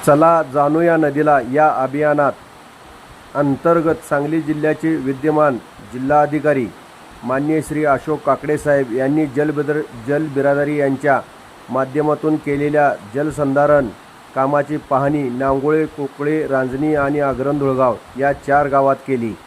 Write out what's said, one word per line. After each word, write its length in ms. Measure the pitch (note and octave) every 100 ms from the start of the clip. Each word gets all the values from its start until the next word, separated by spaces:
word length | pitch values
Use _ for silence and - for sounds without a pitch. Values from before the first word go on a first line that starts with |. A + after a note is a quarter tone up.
चला 380 | - D3 D#3+ E3 D3
जाणूया 440 | C#3 C#3+ D#3 E3+ E3
नदीला 420 | D3 C#3 D3+ C#3+ A#2+
या 160 | C#3 D#3
अभियानात 640 | A#2+ C3 C#3 D3+ D3 C#3 - - - - - - - - - -
अंतर्गत 600 | C#3 C#3+ C3 E3 E3+ D#3+ D#3+ -
सांगली 320 | D3 C#3+ D#3+
जिल्ह्याचे 540 | D3 D3+ D3+ D3 D#3+
विद्यमान 640 | D#3+ C3 C3 D3+ D3+ D3+ A#2 - - G2+
जिल्हाधिकारी 760 | B2 C3+ D3 D3 D3 D3 C3+ G#2+ - - - - -
माननीय 380 | A#2 C3 D3 D#3
श्री 240 | C3+ D3+
अशोक 340 | D3 C3 - D3
काकडे 320 | C#3+ C3 D3 D3
साहेब 360 | D3+ C#3+ C3
यांनी 320 | A#2+ C3 D3+
जलबिदर-, 840 | D3+ B2+ D3+ D3 C#3+ D3+ D3+ B2+ A2+
जलबिरादरी 720 | D3 D#3 C#3 C#3 C#3+ C#3+ D3
यांच्या 420 | C#3 C3+ D3 B2+ - - - - -
माध्यमातून 680 | B2+ C3 C#3 D3+ D3 D#3
केलेल्या 580 | D#3 C#3+ C#3+ D3 D3 C#3+ - G#2
जलसंधारण 720 | B2+ D3+ C#3+ C#3 C#3 D3 D3 A#2+ F#2 - - -
कामाची 420 | C3 C3+ D3 C#3 D3+
पाहणी 520 | - C3 C#3 D3 C3
नांगोळे, 560 | B2 C3+ C3+ C#3+ D#3
कोकळे, 600 | D#3 - C#3 - C#3+ D#3 C3+
रांजणी 480 | C3+ C3 C3 D3+
आणि 240 | D3 C#3 D3
अग्रंधुळगाव 760 | C#3 B2 C3+ D3 C#3 C3 C3 G#2 - B2+
या 120 | C#3
चार 340 | C#3 - C#3+ D3
गावात 280 | C3+ C#3 C3+ -
केली. 300 | B2+ A#2 F#2